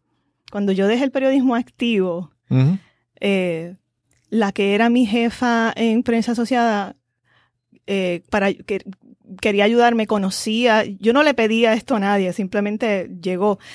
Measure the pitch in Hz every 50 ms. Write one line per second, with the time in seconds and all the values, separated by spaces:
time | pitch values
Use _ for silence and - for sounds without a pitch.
0 | _ _ _ _ _ _ _ _ _ - - 202 202 196 190 190 196 202 233 240
1 | 277 269 - 269 269 269 269 277 247 262 233 233 247 - - - - 240 226 196
2 | 185 180 170 180 180 - _ _ _ - 131 131 131 147 190 190 - _ _ _
3 | _ _ _ - - 202 196 190 180 180 165 160 165 175 185 - _ _ _ _
4 | _ _ _ _ _ - 214 226 208 196 - - 196 196 202 208 233 233 233 247
5 | 254 196 214 240 233 233 - - 254 240 233 226 226 226 - - 233 226 220 233
6 | 254 247 233 233 214 240 233 240 233 - 262 240 233 226 214 202 196 - - _
7 | _ _ _ _ _ _ _ _ _ _ _ _ _ _ _ _ _ - 196 196
8 | 185 180 175 175 - _ - 208 196 202 185 - - - 202 185 - 196 185 -
9 | _ - - _ _ - 190 190 - 220 202 202 202 214 233 240 240 240 233 226
10 | 214 - 220 208 190 190 - - - 220 220 233 247 240 214 220 202 - 196 -
11 | 196 226 240 285 302 294 277 - 220 214 226 226 233 226 220 220 - - 262 208
12 | 196 202 208 202 190 180 175 - 196 180 - 208 202 208 208 214 247 220 202 190
13 | 165 - 185 175 165 185 185 175 202 208 196 - - - -